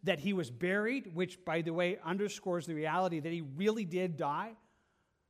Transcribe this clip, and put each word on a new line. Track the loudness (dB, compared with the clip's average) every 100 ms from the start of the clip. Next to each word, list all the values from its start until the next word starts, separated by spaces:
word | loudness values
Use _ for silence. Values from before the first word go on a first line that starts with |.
that | 0 0
he | 2
was | 0 0
buried, | -2 2 2 2 -2 -4
which, | -2 -2 -4 -2
by | 0
the | 0
way, | 2 2 0
underscores | -2 0 0 -2 -2 -2 0
the |
reality | -2 2 2 2 0
that | -2
he | -4
really | -4 0 2 2 0
did | 0 0 0
die, | 0 0 -4 -10 _ _ _ _ _ _ _